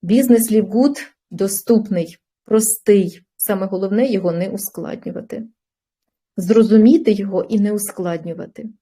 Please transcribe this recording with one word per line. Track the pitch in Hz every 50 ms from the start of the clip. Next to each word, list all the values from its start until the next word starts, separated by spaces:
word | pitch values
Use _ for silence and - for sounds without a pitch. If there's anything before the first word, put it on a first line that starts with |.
Бізнес | - 170 202 254 269 247 240 226 226 -
Лівгуд | 214 220 202 190 196 226 262 285 285 - - - _ _ _ _
доступний, | - 170 196 196 196 - - - 233 214 220 - 196 175 170 165 - _ _ _ _ _ _
простий. | - 220 220 220 - - - _ - 208 202 190 175 - - _ _ _ _
Саме | - - 208 190 190
головне | 190 196 185 190 190 196 214 254 269
його | 226 190 180 175
не | 170 170 180 196
ускладнювати. | - 202 - - _ - 165 - - - - - - - - - - 226 226 226 _ _ _ _ _ _ _ _ _ _ _ _ _ _ _ _ _ -
Зрозуміти | 180 175 226 226 220 - 214 220 214 226 294 330 - -
його | 208 202 202 196 190 185 -
і | - 220 214
не | 202 208
ускладнювати. | 214 208 202 - - - 185 180 170 165 156 170 165 180 - - _ - 226 220 226 _